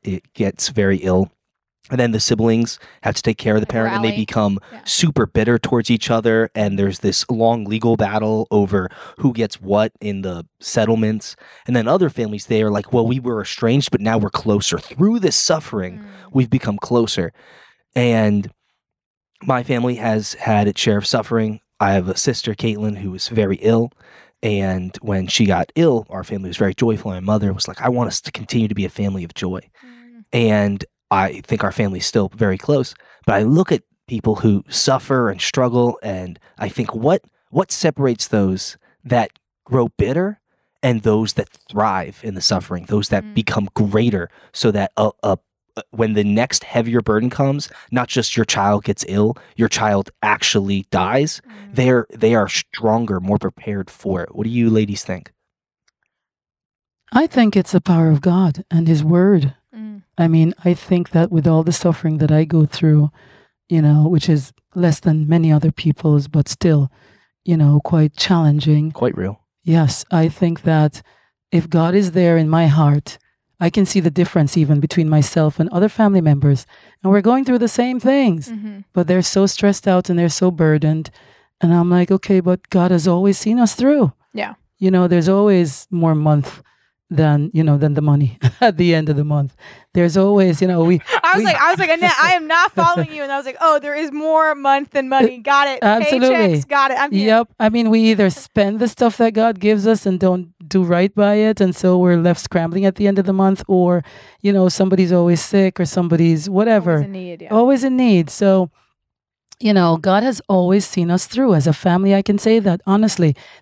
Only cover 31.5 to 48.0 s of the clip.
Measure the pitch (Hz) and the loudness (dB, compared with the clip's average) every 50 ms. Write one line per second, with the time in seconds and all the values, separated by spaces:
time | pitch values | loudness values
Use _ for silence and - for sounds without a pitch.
31.5 | 113 104 104 95 - - 107 98 92 92 - - - 110 98 95 - - 113 98 | -6 -4 -4 -4 -4 -4 -4 -4 -4 -6 -8 -4 -2 -2 -2 -2 -4 -4 -2 -2
32.5 | 92 95 - - 147 135 127 - - _ _ _ _ _ - - 101 101 107 120 | -2 -4 -2 -2 -2 -2 -2 -4 -10 _ _ _ _ _ -2 -2 0 0 2 2
33.5 | 151 175 185 - 160 113 _ _ _ _ _ - 120 107 - 117 104 - - 110 | 2 2 2 0 -2 -4 _ _ _ _ _ -10 -8 -4 -2 -2 -2 0 0 0
34.5 | 101 95 - - - - - 135 131 127 - - 135 127 120 104 110 92 - - | 0 0 -2 -6 -6 -4 -2 0 -2 -2 -2 -2 -2 -2 -2 -2 -4 -6 -6 -4
35.5 | - 135 127 120 120 123 120 120 110 - - 104 98 92 90 90 82 - _ _ | -2 -2 -2 0 2 0 0 0 -2 -6 -10 -10 -10 -10 -10 -12 -16 -18 _ _
36.5 | _ - 104 98 - - 113 - - 110 117 151 190 208 _ _ _ _ _ _ | _ -10 -10 -10 -6 -8 -8 -6 -6 -4 -2 0 -2 -2 _ _ _ _ _ _
37.5 | - 139 190 - - - 180 160 - - 139 127 117 - - - 113 104 98 95 | -4 -4 -2 -4 -4 -4 -2 -2 -2 0 -2 -2 -2 -2 -6 -4 -2 0 0 0
38.5 | 92 95 - - - _ _ _ _ _ - 113 123 120 107 - _ _ _ _ | -2 -4 -8 -12 -16 _ _ _ _ _ -6 -2 -2 -2 -2 -4 _ _ _ _
39.5 | _ _ _ - 123 131 117 110 _ - - 117 139 170 185 208 214 _ _ _ | _ _ _ -2 -2 0 0 -2 _ -4 -4 -2 -2 -4 -4 -4 -6 _ _ _
40.5 | _ _ _ _ _ - - 127 120 110 104 113 107 110 110 104 - - - _ | _ _ _ _ _ -4 -2 -2 0 0 0 0 0 0 0 -2 -4 -6 -8 _
41.5 | _ _ _ - - 104 107 107 95 95 95 - - - - 107 95 90 - - | _ _ _ -8 -4 -2 0 0 -2 -4 -6 -8 -14 -14 -14 -12 -10 -6 -4 -2
42.5 | 107 90 - - 90 87 82 - 107 104 101 - 107 95 107 107 104 113 107 - | -2 -4 -4 -6 -10 -10 -6 -4 -4 -2 -2 -2 -4 -4 -4 -4 -4 -4 -4 -2
43.5 | - 110 98 98 - - 107 98 101 110 120 120 101 90 85 - _ _ _ _ | -4 -4 -4 -4 -2 -2 -2 0 0 0 0 0 -2 -4 -6 -8 _ _ _ _
44.5 | - - - 110 101 101 98 - - - 107 104 - - - 104 92 - _ _ | -8 -2 -2 0 0 0 -4 -4 -2 -2 -2 -2 -2 -4 -4 -4 -4 -4 _ _
45.5 | _ _ _ _ - - - _ - 110 113 110 104 104 101 104 104 113 127 - | _ _ _ _ -18 -18 -18 _ -4 -4 -2 -2 0 0 0 0 0 0 0 -2
46.5 | - - - - - 120 113 117 117 120 - - 107 110 120 123 - - 139 139 | -4 -8 -6 -4 -4 -4 -2 0 -2 -2 0 0 0 0 -2 -2 -2 -2 -2 -2
47.5 | 143 143 - - - - - - 120 127 | -2 -4 -8 -12 -18 -20 -12 -6 -6 -4